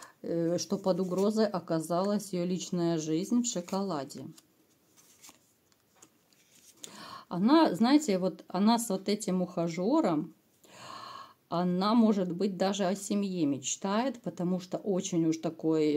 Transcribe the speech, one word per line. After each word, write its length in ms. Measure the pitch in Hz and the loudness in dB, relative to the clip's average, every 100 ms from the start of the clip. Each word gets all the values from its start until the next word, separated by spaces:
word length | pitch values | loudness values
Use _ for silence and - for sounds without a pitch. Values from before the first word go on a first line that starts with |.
| - _ | -20 _
э, 360 | - 170 165 175 | -6 -2 0 -2
что 200 | - 196 | -2 -2
под 220 | 190 180 | 0 0
угрозой 460 | 185 180 202 214 214 | 0 0 0 2 0
оказалась 840 | 180 - 165 160 175 196 208 208 | -2 -2 -4 -2 -2 0 -2 -4
ее 120 | 180 175 | -4 -2
личная 520 | 180 - 175 170 165 | -2 -4 -2 0 0
жизнь 440 | 156 160 196 240 | -2 -2 0 0
в 40 | 240 | 0
шоколаде. 800 | 180 175 190 196 156 135 139 131 - _ _ _ _ _ _ _ _ - - _ _ _ _ _ _ - _ _ _ _ _ - - - - - - - | -4 -4 -4 -4 -6 -8 -12 -14 -18 _ _ _ _ _ _ _ _ -20 -20 _ _ _ _ _ _ -20 _ _ _ _ _ -20 -20 -18 -18 -18 -16 -8
Она, 420 | 175 214 320 311 | 0 6 6 6
знаете, 440 | 170 233 294 294 185 | 4 4 4 4 0
вот 260 | 185 - - | 0 -4 -6
она 300 | 180 208 233 | 2 4 4
с 100 | 233 | 2
вот 180 | 190 190 | -2 0
этим 340 | 208 196 185 | -2 0 0
ухажером, 920 | 180 - 170 165 185 311 202 151 170 - _ _ - - - - - - - _ - | 0 -2 -2 0 2 2 2 0 -4 -10 _ _ -20 -20 -18 -16 -16 -16 -20 _ -6
она, 460 | 170 180 180 202 | -2 0 0 2
может 380 | 240 220 190 180 | 6 6 4 0
быть, 240 | 170 202 180 | -2 -2 0
даже 280 | 190 196 185 | -2 0 0
о 100 | 196 | -2
семье 500 | - 202 202 180 147 | -2 -2 -2 0 0
мечтает, 760 | 131 131 - 196 208 269 247 | 0 -4 -6 -2 0 -2 -4
потому 380 | 175 - 175 185 | -8 -4 -2 -2
что 180 | - - | -4 -6
очень 480 | - 185 - 170 160 | -2 -2 0 0 2
уж 120 | 160 | 0
такой, 460 | 170 165 160 160 151 | -4 -4 0 2 2